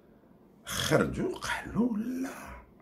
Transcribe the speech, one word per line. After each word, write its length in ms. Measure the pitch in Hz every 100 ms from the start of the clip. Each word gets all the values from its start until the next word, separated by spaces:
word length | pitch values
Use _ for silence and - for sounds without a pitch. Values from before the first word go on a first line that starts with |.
| - - - - - -
خرجوا 760 | - - - 147 73 65 - -
قالوا 600 | - - - 196 247 208
لا، 320 | 240 262 262 - - - - -